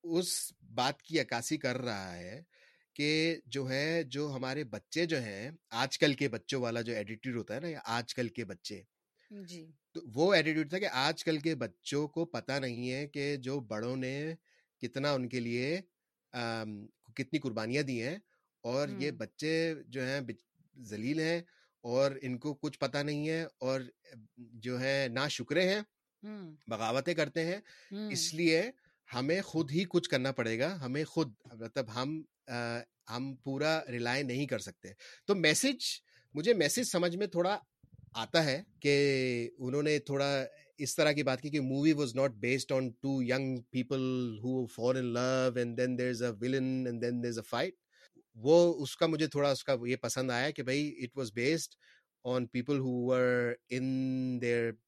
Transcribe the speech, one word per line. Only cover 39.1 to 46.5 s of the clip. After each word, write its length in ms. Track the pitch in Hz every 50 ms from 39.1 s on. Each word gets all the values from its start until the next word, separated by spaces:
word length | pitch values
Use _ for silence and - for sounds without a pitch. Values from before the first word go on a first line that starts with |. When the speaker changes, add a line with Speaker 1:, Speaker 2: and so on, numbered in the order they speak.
| 135 131 131 127 123 120 117 117 - -
Speaker 1:
انہوں 240 | 127 127 127 147
نے 160 | 147 151 151 147
تھوڑا 460 | 143 - 135 139 139 139 139 135 131 - - - _ _ _ -
اس 180 | 143 131 -
طرح 160 | - 156 151
کی 100 | 147 147
بات 180 | 139 131 131 127
کی 100 | - 147
کہ 100 | 143 151
movie 200 | 131 131 131 139
was 120 | 147 160
not 300 | 156 143 147 123 113 131
based 500 | 135 139 113 104 104 120 131 131 - -
on 100 | 139 131
two 340 | 131 123 117 _ - 135 139
young 360 | 135 127 120 123 135 135 131
people 840 | 131 120 117 _ - 127 123 127 143 135 131 131 127 127 123 120 110 104
who 180 | 113 127 131
fall 340 | 131 123 110 - - 113 123
in 60 | 131
love 500 | 131 127 120 117 120 123 127 131 131 131
and 100 | 127 120
then 140 | 127 120 120
there's 520 | 117 117 127 127 127 123 127 127 123 110
a 20 | 123
villain 380 | 120 110 101 117 127